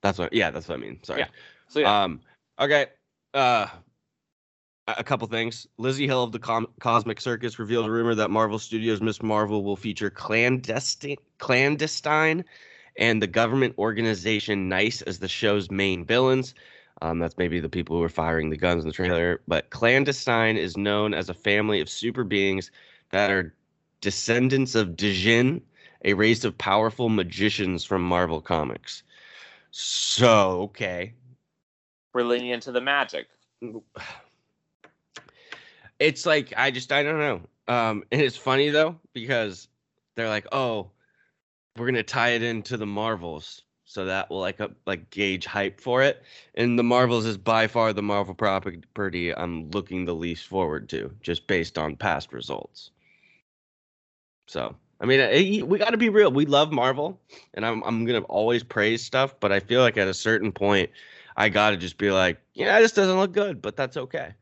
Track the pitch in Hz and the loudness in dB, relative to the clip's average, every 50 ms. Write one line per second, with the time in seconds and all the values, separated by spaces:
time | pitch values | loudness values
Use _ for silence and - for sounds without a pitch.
0 | - 98 98 - 87 73 - 113 95 80 69 82 80 - 82 65 57 50 62 - | 0 -2 -2 -2 -6 -2 0 0 0 0 -2 -6 -8 -8 -10 -10 -10 -12 -16 -16
1 | _ - - - - - _ - - - - _ _ _ - 151 151 104 104 104 | _ -10 -6 -6 -6 -6 _ -20 -20 -20 -20 _ _ _ -4 0 2 2 4 2
2 | 98 90 76 - _ _ _ _ _ _ _ - 139 143 151 147 139 - _ _ | 2 -2 -4 -8 _ _ _ _ _ _ _ -2 0 2 4 2 2 0 _ _
3 | _ _ _ _ _ _ - 139 131 123 123 113 101 92 - 87 85 _ _ _ | _ _ _ _ _ _ -2 0 2 4 4 2 0 -2 -8 -20 -20 _ _ _
4 | _ _ _ _ _ _ _ _ _ _ _ _ _ _ _ _ _ - 113 - | _ _ _ _ _ _ _ _ _ _ _ _ _ _ _ _ _ -8 -6 -6
5 | 117 - 139 113 117 107 117 113 113 113 113 - - _ _ - 113 131 131 135 | -4 -4 -4 -4 -4 -4 -4 -2 -2 -4 -6 -10 -18 _ _ -6 -4 -2 -2 0
6 | 143 131 131 127 123 117 107 117 - 117 113 113 113 - _ - - 123 113 117 | 0 0 2 0 0 -2 -4 -8 -4 -2 -2 -2 -2 -4 _ -4 0 2 2 2
7 | 107 113 110 - - 131 120 110 120 120 107 - 113 101 117 117 113 110 110 117 | 2 0 -6 -6 -4 -4 -4 -4 -4 -8 -6 -6 -6 -2 0 0 0 0 0 0
8 | 117 117 117 107 107 90 98 110 110 107 104 110 - - 113 110 110 113 110 101 | 2 2 2 2 0 0 2 2 2 2 0 -4 -6 -6 -6 -2 0 0 0 0
9 | 107 110 104 - - 110 107 107 107 101 107 104 98 101 101 95 - 117 101 - | 0 -4 -4 -4 -4 -2 0 0 0 0 -2 -2 -2 -4 -6 -4 -6 -8 -6 -4
10 | 107 101 - - - - 107 113 120 123 131 127 127 123 110 127 - - - _ | -6 -6 -6 -6 -6 -2 0 2 2 2 2 0 -2 -4 -6 -4 -4 -4 -8 _
11 | - 143 143 - _ _ _ _ - - 127 123 135 143 151 143 143 139 - - | -6 -10 -10 -10 _ _ _ _ -2 0 2 4 4 2 2 0 -4 -6 -6 -6
12 | - 151 151 156 156 160 160 170 175 _ - - - - - - - - _ - | -2 0 2 2 4 2 2 0 -4 _ -16 -20 -20 -20 -20 -20 -20 -20 _ 0
13 | - 117 113 110 104 92 85 110 113 113 120 135 131 120 - - 101 113 110 101 | 2 2 2 2 0 0 2 2 2 2 2 2 2 0 0 0 -2 0 0 0
14 | 117 113 110 92 87 107 110 104 - - 104 98 95 92 92 92 104 117 117 - | 0 0 -2 -2 0 -2 -2 0 0 -2 -2 -2 0 0 0 2 0 0 -2 -4
15 | - - 95 90 95 90 - - - 107 104 104 95 87 98 98 98 98 92 90 | -8 -8 -8 -6 -6 -8 -6 -2 0 2 2 2 0 -2 -2 0 0 0 0 -2
16 | 85 - 113 123 131 131 131 131 127 127 - _ - - - - _ _ _ - | -2 0 2 2 4 2 2 0 -2 -6 -12 _ -20 -20 -20 -20 _ _ _ -8
17 | - 82 82 85 85 82 - - 90 87 90 87 80 82 80 90 82 78 80 85 | -6 -4 -2 -2 -2 -4 -2 -2 -2 -2 -2 -4 -4 -4 -6 -6 -6 -4 -2 -2
18 | 85 80 - - 80 80 82 80 78 78 78 73 80 90 87 85 78 80 76 - | -2 -2 -2 -4 -2 -2 -2 -2 -2 -2 -4 -2 0 0 0 0 -2 -6 -6 -4
19 | 92 90 90 85 85 87 87 - _ - 87 76 - _ - - 117 117 123 135 | -2 0 0 0 0 0 -2 -4 _ -2 -2 -2 -2 _ -6 0 2 4 4 4
20 | 139 143 135 - - - 117 113 113 110 110 104 80 90 82 98 101 101 101 104 | 2 0 -2 -4 -2 0 2 2 2 2 0 0 -2 -4 -4 -2 -2 0 0 0
21 | 107 107 98 78 92 87 90 - _ 107 101 104 107 107 104 95 76 76 - - | 0 0 -2 -2 -4 -6 -8 -6 _ 0 2 2 2 2 0 0 -2 -4 -8 -6
22 | - 117 117 120 120 95 104 101 98 98 95 95 92 - _ - - _ - _ | -6 -6 -4 -4 -4 -2 0 0 2 2 0 -2 -6 -8 _ -20 -20 _ -20 _
23 | _ _ - 95 104 101 98 95 90 78 - _ _ _ _ _ _ _ _ _ | _ _ 0 0 2 2 2 0 -2 -4 -10 _ _ _ _ _ _ _ _ _
24 | - 101 98 - - - 113 120 127 131 135 135 135 127 - 113 107 90 82 80 | -6 -4 -4 -4 -2 0 2 2 2 2 2 2 0 2 0 0 0 0 -2 -2
25 | 98 104 98 92 90 110 113 113 120 131 160 175 - _ _ _ - - _ _ | -2 0 0 2 2 4 4 6 4 2 2 -2 -6 _ _ _ -20 -20 _ _
26 | - - 101 90 107 110 117 113 - 110 - - - 98 98 104 110 113 110 - | -2 0 2 4 4 4 4 4 0 -4 -4 -2 0 2 2 4 4 2 0 0
27 | 127 113 110 104 92 87 85 - 98 104 - - 104 90 92 87 - - 101 95 | 0 2 2 2 0 -2 -2 0 0 0 2 0 -2 -2 -2 -4 -4 -2 -2 0
28 | 87 87 87 87 90 82 80 78 78 - 87 80 76 64 55 - _ - - - | 0 2 2 2 2 2 0 -4 -2 -2 -2 0 0 -2 -6 -10 _ -16 -18 -18
29 | _ _ _ - - - - - - - - - _ _ - - - - - - | _ _ _ -20 -20 -20 -20 -20 -20 -20 -20 -20 _ _ -14 -10 -8 -6 -4 -4
30 | - - - - 123 120 113 107 98 92 92 90 95 101 - - 113 95 90 87 | -2 -2 2 4 6 8 8 8 6 4 2 -2 -4 -6 -6 -8 -8 -6 -6 -8
31 | 90 110 117 _ _ - - _ _ _ _ _ _ _ _ _ _ _ _ _ | -10 -10 -12 _ _ -20 -20 _ _ _ _ _ _ _ _ _ _ _ _ _
32 | _ _ _ 123 120 120 120 123 123 123 123 117 - 135 123 123 123 139 143 143 | _ _ _ -2 0 0 0 0 0 -4 -6 -6 -6 -4 -4 -2 -2 0 0 0
33 | 135 104 - 73 62 _ _ _ _ _ _ _ 117 117 107 113 104 _ _ - | -2 -4 -6 -12 -12 _ _ _ _ _ _ _ -14 -14 -14 -14 -18 _ _ -18
34 | - - - - - _ _ _ _ _ _ _ _ _ _ _ _ - _ _ | -16 -16 -18 -20 -20 _ _ _ _ _ _ _ _ _ _ _ _ -20 _ _
35 | _ _ _ - - - _ _ - - - - - - - _ _ - _ _ | _ _ _ -20 -20 -20 _ _ -20 -20 -20 -20 -20 -20 -20 _ _ -20 _ _
36 | 143 156 147 - - 175 156 151 131 - - 110 127 139 127 127 127 - 143 143 | 2 2 2 2 0 2 2 2 2 -2 -2 0 0 2 0 -2 -4 -2 0 0
37 | 147 147 160 156 151 147 123 87 85 - _ _ _ - 120 120 117 110 107 104 | 0 0 0 0 0 0 -2 -4 -6 -16 _ _ _ -2 0 2 2 0 -2 -4
38 | - _ 113 135 151 127 113 - - 135 131 135 143 147 147 151 156 160 175 165 | -4 _ 0 2 2 0 0 -4 -2 0 2 2 2 2 4 2 2 2 0 -8
39 | _ _ _ 127 113 127 139 120 110 104 92 87 - _ _ _ _ _ _ _ | _ _ _ -14 -6 -2 -2 -2 -2 -2 -6 -10 -18 _ _ _ _ _ _ _
40 | _ _ _ - 117 110 107 107 101 - - 135 131 123 113 107 92 95 _ _ | _ _ _ -6 -4 -2 -2 -4 -4 -4 -4 -2 -2 -2 -2 -4 -6 -10 _ _
41 | _ _ _ _ _ _ _ _ _ _ _ _ _ _ _ - 120 123 127 117 | _ _ _ _ _ _ _ _ _ _ _ _ _ _ _ -6 -4 -2 -2 -2
42 | 110 - - 131 117 120 120 117 113 117 117 110 101 - 127 110 107 101 101 104 | -4 -2 -2 0 0 2 2 0 -2 -2 -4 -6 -6 -8 -8 -6 -6 -6 -4 -4
43 | 107 113 113 92 85 85 80 76 78 - - - _ _ _ _ _ _ - 101 | -4 -4 -4 -6 -6 -10 -12 -12 -14 -16 -20 -20 _ _ _ _ _ _ -10 -8
44 | 92 92 92 98 95 - - 95 92 92 98 - 104 - - _ _ - 98 82 | -6 -4 -4 -4 -4 -6 -6 -6 -6 -6 -6 -6 -8 -10 -10 _ _ -6 -6 -6
45 | 78 _ - 98 101 98 95 92 90 - - 104 98 98 98 _ - 131 120 127 | -8 _ -4 -2 -2 -2 -2 -4 -6 -6 -4 -2 -2 -4 -4 _ -6 -2 2 2
46 | 135 143 - - - - - - - _ _ - 120 120 120 120 120 120 123 123 | 2 2 2 -2 -10 -20 -20 -20 -20 _ _ 0 0 2 2 2 2 4 4 4
47 | 127 120 120 117 110 113 107 92 95 113 113 113 110 107 - 120 113 110 104 98 | 4 4 4 2 0 -2 -4 -4 0 2 2 2 2 2 2 0 0 0 0 -2
48 | 101 104 101 101 101 92 92 - 110 104 95 95 92 98 85 85 - _ _ - | -2 0 0 0 -2 -4 -4 -2 0 0 0 0 -2 -4 -10 -10 -18 _ _ -6
49 | 101 95 85 90 87 87 76 - 85 87 85 80 80 76 82 104 90 - 90 92 | -6 -4 -2 -2 -4 -4 -4 -4 -6 -6 -6 -6 -8 -4 -6 -6 -6 -4 -6 -4
50 | 90 85 87 80 82 87 85 80 - - 92 95 92 78 76 78 53 - - 65 | -4 -4 -4 -4 -4 -6 -6 -8 -10 -6 -4 -2 -2 -2 -2 -6 -8 -8 -8 -8
51 | 53 69 90 104 - - 85 - _ - 98 90 82 82 _ 85 78 78 76 - | -8 -8 -12 -12 -6 -6 -6 -6 _ -2 -2 -2 -2 -4 _ -4 -4 -4 -6 -4
52 | - 101 82 67 62 - - 60 62 - 69 50 50 - _ - - - _ _ | -2 -2 -2 -2 -6 -10 -14 -14 -10 -10 -10 -10 -10 -14 _ -20 -20 -20 _ _
53 | _ _ _ _ _ _ _ _ _ _ _ _ _ _ _ _ _ _ _ _ | _ _ _ _ _ _ _ _ _ _ _ _ _ _ _ _ _ _ _ _
54 | _ _ _ _ _ _ _ _ _ - - 76 60 57 - - _ _ _ _ | _ _ _ _ _ _ _ _ _ -12 -8 -8 -8 -8 -10 -14 _ _ _ _
55 | - 117 131 135 131 110 107 147 196 190 202 214 143 123 190 208 208 226 233 226 | 0 2 4 4 4 6 6 4 4 4 2 -2 0 0 2 2 2 2 2 2
56 | 240 226 196 214 208 170 127 139 151 143 139 139 151 156 151 131 120 131 131 135 | 2 4 6 6 6 6 6 4 2 4 4 4 4 4 2 0 2 2 0 0
57 | 147 165 190 - _ _ - - - _ - - 107 113 113 110 - - 113 113 | -4 -6 -8 -12 _ _ -20 -20 -20 _ -8 -6 -4 -4 -4 -4 -4 -4 -2 -2
58 | 113 117 123 113 92 - - 98 107 117 120 117 120 120 - 113 104 107 113 117 | 0 0 0 -2 -2 -2 -2 0 2 2 0 0 -2 -4 -2 0 2 2 0 -2
59 | 117 - - 131 135 139 - _ - 101 98 98 95 - 120 127 127 117 104 110 | -4 -4 0 0 0 0 -2 _ 0 2 2 0 0 2 4 4 4 4 4 2
60 | 98 95 92 - - 110 113 107 90 110 92 - 98 101 104 98 90 - - - | 0 0 -2 -2 0 0 2 2 0 -2 -4 0 2 2 4 4 2 0 -6 -16
61 | - - - - - - - - 104 107 92 104 104 107 101 90 87 90 - _ | -20 -20 -20 -20 -20 -14 -2 0 2 4 4 4 4 4 4 2 -4 -10 -6 _
62 | 104 101 95 95 92 90 85 - _ _ _ - - 208 196 220 226 226 - 202 | 0 2 4 4 4 2 2 -2 _ _ _ -4 0 4 6 6 6 6 6 4
63 | 196 185 185 185 196 190 175 208 202 202 156 107 - 107 - - 135 123 - 151 | 2 4 4 2 0 0 0 -2 -2 -2 -4 -6 -8 -8 -4 -4 -6 -4 -4 -8
64 | 131 - - 165 - 80 110 _ | -10 -8 -8 -10 -10 -10 -14 _